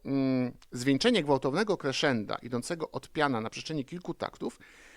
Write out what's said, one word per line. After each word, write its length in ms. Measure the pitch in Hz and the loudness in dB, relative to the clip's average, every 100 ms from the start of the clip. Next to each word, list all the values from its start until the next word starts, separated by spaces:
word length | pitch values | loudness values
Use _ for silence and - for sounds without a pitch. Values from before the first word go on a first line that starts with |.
mm, 480 | - 139 135 131 123 - - | -4 0 2 2 0 -6 -12
zwieńczenie 520 | 127 127 151 233 226 | -2 2 4 4 4
gwałtownego 520 | 147 135 139 147 214 175 | 4 2 2 0 0 0
crescenda 600 | 147 127 151 120 98 104 | -2 2 2 2 0 -6
idącego 540 | 117 120 - 170 156 | -4 -4 -4 -4 -4
od 180 | 131 - | -6 -6
piana 320 | 160 147 120 | 0 2 0
na 100 | 110 | -4
przestrzeni 340 | - - 156 | -8 -8 -6
kilku 300 | 127 175 180 | -6 -8 -10
taktów, 440 | - - - - - - - - | -6 -6 -6 -8 -8 -16 -20 -20